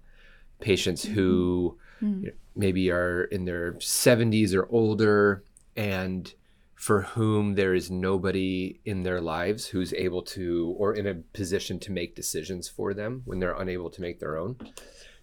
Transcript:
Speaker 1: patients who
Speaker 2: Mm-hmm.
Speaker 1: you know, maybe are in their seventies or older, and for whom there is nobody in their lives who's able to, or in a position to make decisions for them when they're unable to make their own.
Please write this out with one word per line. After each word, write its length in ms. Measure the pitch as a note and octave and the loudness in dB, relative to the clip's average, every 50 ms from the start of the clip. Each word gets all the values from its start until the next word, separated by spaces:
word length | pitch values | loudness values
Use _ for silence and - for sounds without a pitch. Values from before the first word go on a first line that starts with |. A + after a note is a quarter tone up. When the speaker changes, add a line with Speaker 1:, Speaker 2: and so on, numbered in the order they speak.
| - - - - - - - - - - - - | -20 -20 -20 -20 -20 -20 -20 -20 -20 -20 -16 -6
Speaker 1:
patients 440 | - G#2+ F#2+ F2 - F#2+ F2+ - - | 2 2 2 4 4 0 -2 -2 -4
who 720 | - G#2+ G#2+ F#2+ F#2 F2+ F2+ F2+ F2+ F2+ F2+ F2 E2+ - - - - - - A3 | -4 0 2 4 4 6 4 4 2 2 2 0 -2 -2 -6 -20 -20 -10 -4 -2
Speaker 2:
Mm-hmm. 220 | G#3 G3+ F#3+ G3 | -2 -2 -2 -4
Speaker 1:
you 60 | - | -8
know, 40 | - - - - - | -10 -12 -18 -14 -6
maybe 340 | - G2+ F#2+ F#2 F#2 F#2 F#2 | 0 0 2 2 4 2 2
are 340 | F2 F2 F2+ F2+ F2 F2 F2+ | 2 2 2 0 0 0 -2
in 200 | - G#2 F#2+ F2+ | -2 -2 -4 -2
their 340 | F2+ F2 E2+ E2+ F2 - - | -2 -2 -4 -4 -4 -6 -6
seventies 720 | - - - - - C#3 B2 A2+ A#2 A#2 G#2+ A2 A2 F#2+ F#2 | -4 -2 0 4 6 6 6 6 4 4 4 4 4 4 4
or 140 | F#2+ F#2+ - | 2 0 2
older, 760 | A#2 A#2 A2+ G#2+ G#2+ G2+ A2 G#2 G#2 G#2 G2+ G2+ G2+ F#2+ - - _ - _ _ - | 2 4 4 4 4 4 4 4 6 6 6 4 4 2 -4 -16 _ -20 _ _ -6
and 580 | A2+ G#2+ G2+ F#2+ F#2 F#2 F#2 F#2 F#2 D#2+ - - _ _ _ _ _ _ _ _ | -4 -4 -2 -2 -2 -2 -4 -4 -6 -8 -10 -16 _ _ _ _ _ _ _ _
for 280 | - - - G#2+ G2+ G#2 | -8 0 2 2 2 2
whom 520 | - - A2+ A2 A2 G#2+ G#2 G#2 G#2 G2 | 0 -2 0 2 2 4 2 2 2 2
there 200 | G2 G2 F#2+ F#2 | 2 2 4 4
is 180 | F2+ E2+ E2+ F#2 | 2 2 0 -4
nobody 880 | F#2 F#2 F#2+ G2 F#2+ F2 F#2+ F#2 F#2+ F#2 F#2+ F#2+ F#2 F#2 F#2 - - - | -2 0 2 2 2 2 0 0 2 0 0 0 0 -2 -4 -6 -8 -8
in 200 | A2 G#2 F#2+ F2+ | -6 -4 -2 -2
their 160 | F#2 F#2 F2+ | -2 -2 -2
lives 480 | E2+ D#2 D#2 E2 F2 F#2+ G#2+ A#2+ - - | -2 -2 -2 -2 0 -2 -2 -2 -4 -4
who's 260 | - F#2 F#2 E2+ - | -2 -2 -2 0 -2
able 280 | - F#2 F#2 F2 F2+ - | -2 -2 -2 -2 -2 -6
to, 520 | - - G2 F#2 F2 E2+ F2 E2+ E2+ F2+ | -6 -8 -6 -4 -2 0 0 0 -2 -2
or 160 | G#2 G#2 G2+ G#2+ | 0 0 0 0
in 120 | G#2 G2 | 0 -2
a 80 | G2+ F#2 | -4 -4
position 640 | E2 E2 - - - G2 E2 F#2+ F#2+ - - G2+ F2 | -6 -10 -12 -8 -6 -4 -2 -2 -2 -2 -4 -8 -8
to 140 | - - F#2+ | -6 -6 -4
make 240 | F2 F2 F2 - | -4 -4 -6 -8
decisions 520 | - - - - E2+ D#2 F2+ F#2+ F2 F2 - | -10 -8 -6 -6 -6 -6 -6 -8 -8 -10 -12
for 240 | - - G2 F#2+ G2 | -8 -6 -4 -4 -4
them 300 | G2+ G#2 A2 B2+ C3 B2 | -4 -6 -6 -8 -8 -10
when 140 | - - F#2 | -8 -4 -2
they're 160 | F2+ F2+ E2+ | -2 -2 -2
unable 340 | E2+ G2 F#2 F2+ F2+ F2 E2 | -2 -4 -4 -4 -6 -6 -8
to 120 | - - | -8 -8
make 180 | F2+ E2+ E2+ - | -8 -8 -8 -8
their 180 | D#2+ D2+ D#2 | -6 -6 -4
own. 200 | D#2+ E2+ G#2+ C3 - - - - - - - - - - - - - | -4 -4 -6 -8 -10 -12 -18 -18 -20 -20 -20 -20 -20 -20 -20 -20 -20